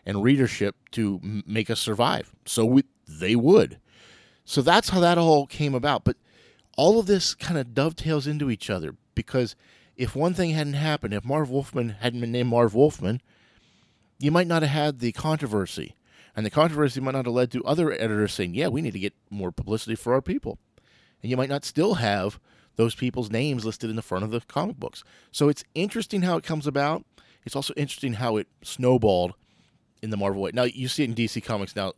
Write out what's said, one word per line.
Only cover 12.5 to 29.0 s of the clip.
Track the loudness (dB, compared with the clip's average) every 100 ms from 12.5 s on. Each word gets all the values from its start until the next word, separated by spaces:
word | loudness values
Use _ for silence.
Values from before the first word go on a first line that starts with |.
| 4 4 6
Wolfman, | 4 4 -4 -4 _ _ _ _ _ _ _ _ _ -4
you | 2
might | 2 2
not | 2
have | 2
had | 2 0 0
the | -4
controversy. | -2 -2 -2 0 -2 -2 -6 -12 -14 _ _ -14 -6
And | -2
the |
controversy | 2 2 4 0 0
might | -4
not | -4 0
have |
led | 0 0
to | 0
other | -2 0 0
editors | 0 0 0 0
saying, | 0 -4 -2
"Yeah, | -2
we | -2
need | -4
to | -4
get | -6 -8 -14
more | -8 -8
publicity | -6 -4 -4 -4 -6
for | 0
our | 0
people." | 0 -4 -6 -12 _ _ _ _ _ _
And | -4
you | -2
might | 0
not | -2
still | -4 0 0 2
have | 2 0 -2 -6 _ _ _ 0
those | 0
people's | 0 -4 -4 -4
names | -4 -2 -4
listed | -6 -6 -6
in | -6
the |
front | -4 -4 -2
of |
the | -6
comic | -6 -4 -4 -6
books. | -12 -12 -20 -20 _
So | 0 2
it's | 2 -4
interesting | -4 -4 -4 -4 -2
how | 0 0
it |
comes | -2 -4 -2
about. | -2 0 -2 -8 _ _ _ -10
It's | -6
also | -6 -4
interesting | -6 -4 -4
how | -2 0 -2
it | -4 _
snowballed | -14 0 4 6